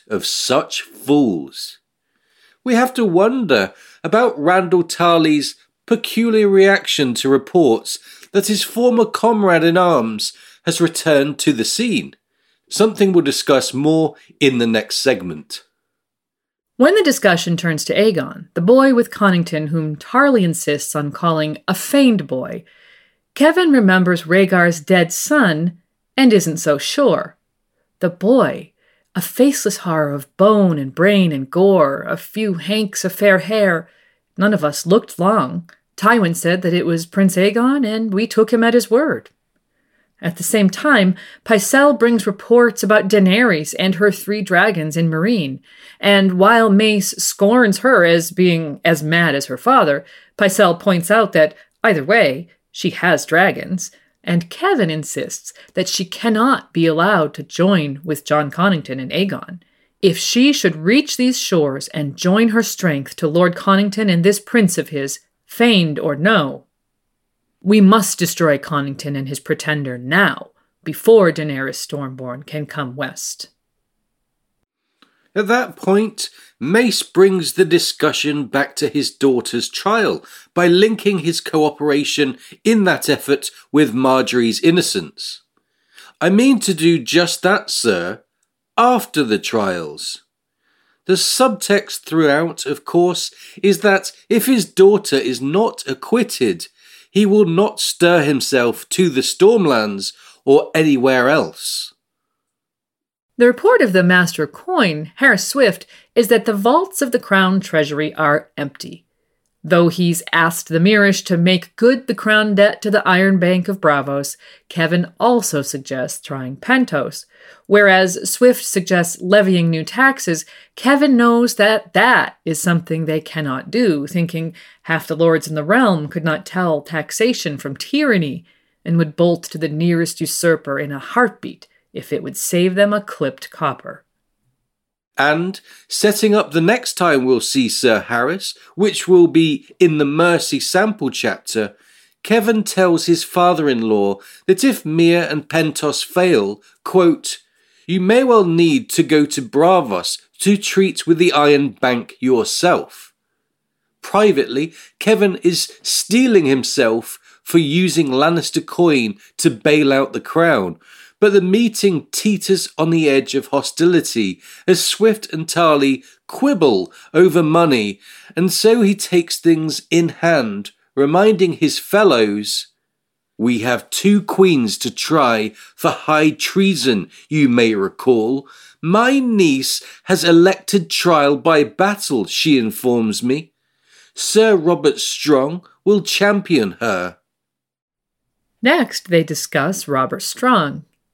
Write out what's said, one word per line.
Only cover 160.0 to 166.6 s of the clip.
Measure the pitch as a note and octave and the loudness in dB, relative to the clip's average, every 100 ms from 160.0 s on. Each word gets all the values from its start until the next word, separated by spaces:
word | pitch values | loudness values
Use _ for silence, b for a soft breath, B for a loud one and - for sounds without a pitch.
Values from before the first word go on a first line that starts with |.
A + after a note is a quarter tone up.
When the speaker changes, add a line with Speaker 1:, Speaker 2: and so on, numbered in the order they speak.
| C3+ | -2
Speaker 1:
the | A#2 | -6
Crown, | - D#3+ E3 C3 F#2 E2 b b b b | -6 0 2 0 -2 -10 b b b b
but | G#3 | 2
the | G3 | 4
meeting | F3+ G3+ A#3 - G3+ D#3+ - | 2 0 0 0 0 0 -6
teeters | - G#3+ G3+ - F#3+ - - | -4 -2 -2 -2 -2 -4 -4
on | D#3+ | 0
the | E3 D3+ | 2 2
edge | C3+ B2+ | 0 0
of | C#3 - | -6 -4
hostility | C#3 - - E3+ E3+ - A#2+ G2 F2+ B B - | -4 -4 0 2 2 0 -4 -4 -6 B B 0
as | F3 | 0
Swift | - - A3 G#3 - | 0 0 0 0 -6
and | D#3+ D#3+ | -10 -6
Tarley | E3+ E3+ D3 C#3 C3 b b - | 0 2 4 2 -2 b b -18
quibble | - C#4 G#3+ | -2 -2 2